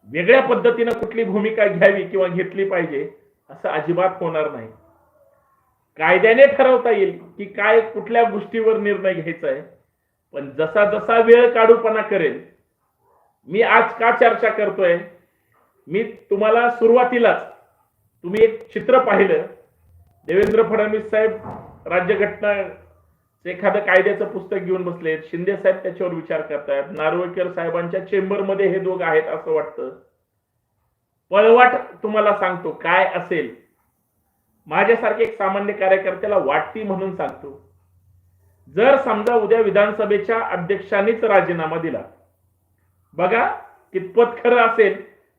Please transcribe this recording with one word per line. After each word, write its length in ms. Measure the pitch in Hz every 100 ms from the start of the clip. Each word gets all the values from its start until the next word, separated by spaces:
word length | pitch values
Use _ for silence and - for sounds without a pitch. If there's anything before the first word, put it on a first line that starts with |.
| 104
वेगळ्या 300 | 151 175 262
पद्धतीनं 480 | 254 214 233 233 233
कुठली 340 | 233 - 226
भूमिका 420 | 208 202 214 220 202
घ्यावी 380 | 170 202 190
किंवा 240 | - 196 180
घेतली 400 | 175 185 196 196
पाहिजे 440 | 185 160 139 151 - _ _ _
असं 180 | 139 -
अजिबात 420 | 151 156 170 185 185
होणार 300 | 170 160 147
नाही. 180 | 131 113 - _ _ _ _ _ _ _ _ _ _ _ -
कायद्याने 480 | 160 185 214 233 277
ठरवता 440 | 277 254 247 240
येईल 280 | 196 185 170 - -
की 60 |
काय, 360 | 202 - 208 226
कुठल्या 420 | 220 208 - 233
गोष्टीवर 540 | 202 202 - 233 220 214
निर्णय 380 | 208 190 190
घ्यायचा 340 | 170 160 165 151
आहे, 140 | 135 - _ _ _ _ _ _
पण 180 | 143 139
जसा 480 | 135 156 214 208 208
जसा 200 | - 233
वेळ 340 | 226 233 240
काढूपणा 500 | 233 226 233 220 214
करेल, 420 | 208 196 147 113 - _ _ _ _ _ _ _ _ _ 127
मी 140 | 190
आज 300 | 196 226 240
का 180 | - 226
चर्चा 380 | 240 233 214 220
करतोय, 500 | 220 202 170 180 175 - - _ _ _ _ _ _ -
मी 160 | 185
तुम्हाला 680 | 226 - _ 196 214 233 240
सुरुवातीलाच, 800 | 240 226 240 247 240 220 - - - _ _ _ _ _ _
तुम्ही 220 | 175 214
एक 280 | 220 - -
चित्र 260 | 220 - 254
पाहिलं, 440 | 240 196 190 156 - - _ _ _ _ _ _ -
देवेंद्र 360 | 180 208 220
फडणवीस 480 | 226 214 214 214 -
साहेब 220 | 214 214 220 - - - - -
राज्यघटना 680 | 175 180 202 202 - 208 202 180 - _ _ _ _ _ _ 175
एखादं 280 | 175 202 208
कायद्याचं 500 | 202 185 196 202 208
पुस्तक 280 | 190 - 196
घेऊन 280 | 175 185
बसलेत, 340 | 175 170 160 156
शिंदे 320 | - 170 180 190
साहेब 200 | 190 190
त्याच्यावर 380 | 190 175 180
विचार 260 | 170 160 160
करतायत, 440 | - 147 - 139 139
नार्वेकर 600 | - 156 175 175 190 180
साहेबांच्या 580 | 180 165 170 170 190 185
चेंबरमध्ये 600 | 202 190 202 196 196 190
हे 100 | 190
दोघं 260 | 185 180
आहेत 180 | 165 156
असं 300 | 156 151 160
वाटतं. 380 | 156 147 - 127 - _ _ _ _ _ _ _ _ _ _ _ _ _
पळवाट 420 | 196 220 240 247 247 - -
तुम्हाला 340 | 214 214 208 202
सांगतो 340 | 185 175 170
काय 420 | - 165 185 185
असेल, 400 | 180 170 170 123 - _ _ _ _ _ _ _ _ _ _ -
माझ्यासारखे 560 | 165 208 233 233 -
एक 160 | 220 -
सामान्य 340 | 196 196 202
कार्यकर्त्याला 680 | 202 190 190 185 185 208 196
वाटती 440 | 143 151 151 220
म्हणून 340 | 208 180 190 175
सांगतो, 580 | 139 - 143 135 _ _ _ _ _ _ _ _ _ _ _
जर 220 | 151 247 269
समजा 380 | 247 208 214
उद्या 260 | 240 202 226
विधानसभेच्या 800 | 208 190 208 208 202 202 - 226
अध्यक्षांनीच 840 | - 175 170 196 - 202 208 220
राजीनामा 540 | 220 196 175 170 160 160
दिला, 240 | 160 123 - _ _ _ _ _ _ _ _ _ _
बघा 340 | 156 185 226 247 - - _ _
कितपत 500 | 180 - 233 233 -
खरं 240 | 240 240 226
असेल 360 | 226 196 - - _ _